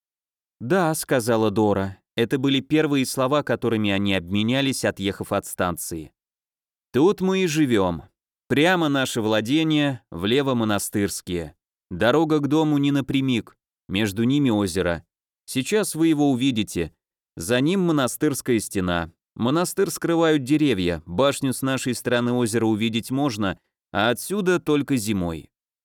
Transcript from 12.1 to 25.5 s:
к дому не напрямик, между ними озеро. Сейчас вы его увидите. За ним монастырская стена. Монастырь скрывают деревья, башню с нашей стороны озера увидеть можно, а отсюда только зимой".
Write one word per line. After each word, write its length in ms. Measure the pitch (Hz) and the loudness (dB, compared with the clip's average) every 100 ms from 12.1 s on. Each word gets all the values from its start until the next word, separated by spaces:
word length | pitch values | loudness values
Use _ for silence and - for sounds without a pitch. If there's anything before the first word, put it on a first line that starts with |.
| 143 170 156 | 2 2 0
к 80 | 143 | 2
дому 280 | 151 151 143 | 2 2 2
не 120 | 143 | 2
напрямик, 640 | 143 131 135 135 117 - _ _ _ - | 0 0 0 0 -2 -4 _ _ _ -6
между 360 | 95 107 98 117 | -2 -2 0 2
ними 240 | 143 135 | 2 2
озеро. 560 | 104 98 90 87 82 - _ _ _ - | 2 0 0 -2 -2 -8 _ _ _ -8
Сейчас 500 | 131 131 214 190 156 | -6 -2 0 0 0
вы 140 | 165 | 2
его 200 | 147 143 | 4 2
увидите. 640 | 123 135 110 98 87 80 _ _ _ _ - | 2 0 0 -2 -4 -6 _ _ _ _ -8
За 240 | 85 123 | -2 0
ним 180 | 147 196 | 2 2
монастырская 800 | 175 151 123 - 151 - - 113 | 2 2 0 0 -2 -2 0 0
стена. 540 | - 101 90 85 82 _ _ - | 0 -4 -2 -2 -4 _ _ -4
Монастырь 540 | 117 160 180 - 196 | 0 0 0 -2 -2
скрывают 540 | - 165 165 165 156 | -2 0 2 4 2
деревья, 580 | 127 151 147 98 87 82 85 | 2 2 2 2 0 -2 -4
башню 480 | 87 139 135 135 | 0 0 0 -4
с 80 | 123 | -2
нашей 340 | 135 131 131 117 | -2 -2 -4 -4
стороны 380 | 123 120 120 | -2 0 0
озера 320 | 123 120 113 110 | 0 0 2 2
увидеть 440 | 107 113 110 - | 0 0 -2 -4
можно, 480 | 135 143 107 101 82 _ _ _ | -2 -2 -2 -4 -6 _ _ _
а 160 | 98 113 | -2 0
отсюда 500 | 120 - 202 185 175 | 0 -4 -2 0 0
только 380 | - 147 135 135 | 2 0 0 -2
зимой". 520 | 104 101 85 80 - | 0 -2 -2 -6 -12